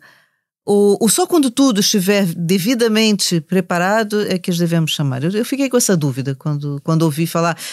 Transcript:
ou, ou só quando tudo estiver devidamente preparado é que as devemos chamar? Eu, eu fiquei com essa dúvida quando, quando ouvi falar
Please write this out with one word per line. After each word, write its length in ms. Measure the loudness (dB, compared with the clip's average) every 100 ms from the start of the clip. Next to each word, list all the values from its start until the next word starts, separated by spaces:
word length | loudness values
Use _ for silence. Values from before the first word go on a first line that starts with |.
| -10 _ _ _ _ _
ou, 340 | -2 2 4 4
ou 80 | 2
só 180 | 2 2
quando 240 | 2 2
tudo 300 | 2 2 2
estiver 460 | 2 0 2 2 0
devidamente 1080 | -2 -4 -2 -2 0 2 2 2 2 0 -2
preparado 800 | 0 -2 0 -2 0 0 0 -2
é 140 | -2 -4
que 120 | -4
as 80 | -2
devemos 320 | 0 0 0
chamar? 320 | -2 -4 -2
Eu, 80 | -4
eu 140 | -2
fiquei 260 | -4 -2 0
com 60 | 0
essa 200 | 0 0
dúvida 380 | 0 -4 -6
quando, 460 | -6 -6 -6 -6 -8
quando 200 | -2 0
ouvi 240 | 0 0 -4
falar 300 | -2 -2 -4 -10